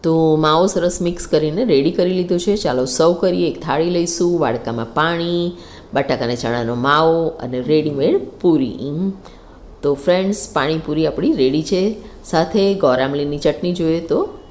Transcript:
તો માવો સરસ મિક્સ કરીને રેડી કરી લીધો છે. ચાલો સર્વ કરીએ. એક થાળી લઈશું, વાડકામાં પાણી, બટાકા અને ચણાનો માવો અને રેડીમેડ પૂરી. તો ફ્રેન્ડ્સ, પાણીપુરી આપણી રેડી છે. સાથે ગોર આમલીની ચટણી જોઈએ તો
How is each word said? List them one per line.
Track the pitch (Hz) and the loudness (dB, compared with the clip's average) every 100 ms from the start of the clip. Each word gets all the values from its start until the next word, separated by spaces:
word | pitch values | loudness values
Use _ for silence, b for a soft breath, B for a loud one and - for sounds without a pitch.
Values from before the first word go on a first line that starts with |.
તો | 165 160 160 156 | 2 2 4 4
માવો | 156 156 190 | 4 4 2
સરસ | 196 175 175 | 2 -2 0
મિક્સ | 175 175 - | -4 -4 -2
કરીને | 156 151 160 | 0 0 -2
રેડી | 247 139 139 | 2 2 2
કરી | - 175 | 0 0
લીધો | 185 175 175 | 0 -2 -2
છે. | 175 202 | 0 -2
ચાલો | 165 127 131 | 0 0 -2
સર્વ | - 165 | 2 2
કરીએ. | 175 190 180 170 | 2 0 0 -2
એક | - | -4
થાળી | 160 147 170 | -4 -2 0
લઈશું, | 180 175 - 175 175 | 0 -2 0 0 2
વાડકામાં | 139 113 113 117 113 | 0 -2 -4 -6 -4
પાણી, | - 160 170 170 175 175 175 B B B | -2 0 0 -2 -2 -2 -6 B B B
બટાકા | 135 139 127 120 | -4 -2 -2 -2
અને | 120 | -4
ચણાનો | 117 120 117 120 | -2 -2 -2 -2
માવો | 131 147 160 165 165 | 2 4 4 2 0
અને | - 123 127 | -4 -8 -6
રેડીમેડ | 123 156 151 143 156 370 - - | 0 2 2 0 2 0 -2 -2
પૂરી. | 180 156 127 - 135 151 190 190 B B B B - - | 2 2 0 -4 -6 -4 -4 -6 B B B B -20 -4
તો | 143 | -2
ફ્રેન્ડ્સ, | 139 143 180 190 208 - | 0 2 2 2 -2 -4
પાણીપુરી | 156 139 160 160 151 156 | -2 0 -2 -2 0 0
આપણી | 139 208 | 0 0
રેડી | 285 131 147 | 2 2 2
છે. | 156 190 196 214 B B - | 0 0 0 -2 B B -2
સાથે | 165 170 - 196 | 0 2 2 2
ગોર | 196 143 127 | 4 2 2
આમલીની | 131 143 143 147 | 0 0 -2 0
ચટણી | - - 180 | -2 0 -2
જોઈએ | 175 165 165 | -2 0 0
તો | 165 151 415 - - | 0 -2 -2 -6 -20